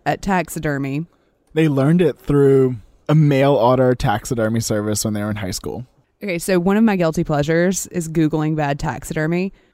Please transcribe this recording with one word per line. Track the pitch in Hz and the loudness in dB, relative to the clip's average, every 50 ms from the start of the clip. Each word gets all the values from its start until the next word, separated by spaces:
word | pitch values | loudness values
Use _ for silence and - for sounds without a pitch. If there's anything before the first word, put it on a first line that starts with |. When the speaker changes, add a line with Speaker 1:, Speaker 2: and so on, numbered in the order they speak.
| - | -4
Speaker 1:
at | 139 151 - | -4 -4 -4
taxidermy. | - 196 196 185 165 - - 170 151 156 143 139 139 135 135 147 170 - _ _ _ _ _ _ _ _ - | -2 -2 -2 -2 -2 -4 -8 -8 -6 -4 -4 -4 -4 -4 -4 -6 -6 -8 _ _ _ _ _ _ _ _ -2
Speaker 2:
They | 156 160 156 | 0 2 2
learned | 143 135 135 147 165 180 | 2 2 2 4 4 4
it | 185 151 120 _ | 4 2 0 _
through | _ - 143 143 143 135 135 135 131 131 127 117 - - _ _ _ - | _ 0 2 4 6 6 6 6 4 2 0 -4 -12 -18 _ _ _ 0
a | 147 | 2
mail | 156 156 147 139 135 139 139 143 | 4 4 4 4 4 4 4 4
order | 123 107 123 127 127 131 127 127 | 4 4 4 4 4 4 2 2
taxidermy | 123 - 131 104 107 - - 135 113 110 110 113 117 | 0 0 -2 -2 -4 -4 -4 -4 -2 -2 -2 -2 -2
service | 110 - 113 107 104 107 107 104 - | -2 -2 -2 -2 -2 -2 -2 -2 -2
when | 113 107 | -4 -4
they | 104 | -4
were | 104 107 | -4 -6
in | 107 | -6
high | 107 101 92 | -6 -6 -8
school. | 95 - - - - - 127 - _ _ _ _ _ _ - | -8 -8 -8 -10 -10 -10 -12 -16 _ _ _ _ _ _ -8
Speaker 1:
Okay, | 202 175 170 | -6 -6 -6
so | - - 190 180 | -2 0 0 0
one | 175 190 196 214 | 2 2 2 4
of | 226 | 4
my | 226 202 | 2 2
guilty | 190 175 160 156 175 165 | 2 0 0 0 -2 -2
pleasures | - 156 143 147 147 165 170 175 185 196 - - - | -2 0 0 0 0 0 2 2 0 0 -2 -6 -8
is | - 180 165 160 | -6 -8 -6 -4
Googling | 156 170 160 151 165 156 151 156 156 | -2 0 0 0 0 -2 -2 -2 -2
bad | 151 151 143 147 143 | -2 -2 -4 -4 -4
taxidermy. | - 160 131 - - - 165 160 156 156 170 175 185 196 - - _ _ | -4 -6 -6 -8 -10 -8 -6 -4 -4 -2 -2 -2 -4 -4 -8 -12 _ _